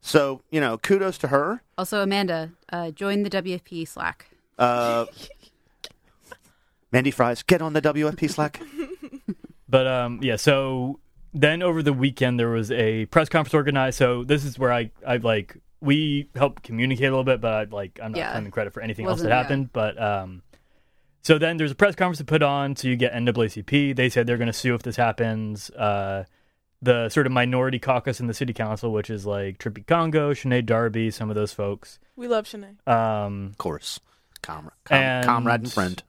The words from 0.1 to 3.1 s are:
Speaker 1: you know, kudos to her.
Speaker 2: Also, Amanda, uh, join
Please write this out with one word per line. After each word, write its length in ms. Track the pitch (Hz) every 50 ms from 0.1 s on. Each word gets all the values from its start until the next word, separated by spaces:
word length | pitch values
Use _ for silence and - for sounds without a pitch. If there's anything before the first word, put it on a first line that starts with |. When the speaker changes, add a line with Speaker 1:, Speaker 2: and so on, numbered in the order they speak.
| - 156 143 139 135 131 _ _
Speaker 1:
you 100 | - 156
know, 180 | 147 123 113 113
kudos 400 | - - 196 196 196 190 180 -
to 100 | - 139
her. 340 | 135 139 143 165 214 247 _ _ _
Speaker 2:
Also, 240 | - 185 185 - 208 196
Amanda, 500 | 196 196 202 202 180 170 160 160 160 170 _ _ - -
uh, 180 | 175 170 165 156
join 320 | - 196 202